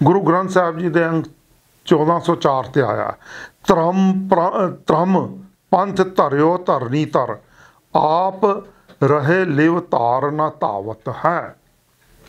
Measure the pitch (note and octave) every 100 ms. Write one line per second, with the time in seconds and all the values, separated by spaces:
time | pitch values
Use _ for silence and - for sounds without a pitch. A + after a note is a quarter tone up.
0 | C#3 F#3+ D#3+ F3 F#3+ F#3+ E3+ D#3+ F3 D#3+
1 | E3 E3 C#3+ - _ _ _ _ - D#3+
2 | D3+ E3+ - E3 D#3 C3+ B2+ C#3+ A#2+ G#2+
3 | G#2 - - - - _ - F3 E3 F#3
4 | F#3+ F#3+ F#3+ F#3 F3+ - F#3 C#3 - D#3+
5 | F3+ F#3 A#2 - - _ _ F#3 G3+ F#3+
6 | F#3+ F#3+ D#3 C#3 D#3+ F3+ F3+ D3+ B2 C#3
7 | D3+ D3+ A#2+ G#2 _ _ - _ _ D#3+
8 | D3+ E3 F#3+ F#3+ G3+ G3 - - _ -
9 | C#3 D3 C#3 F3+ F#3 C#3+ D#3 E3+ F3 C#3+
10 | A#2 B2+ C#3+ D3+ D3+ D3+ F3+ G2+ G2+ A2+
11 | - A2+ C#3+ E3+ A#2 - _ _ _ _
12 | _ _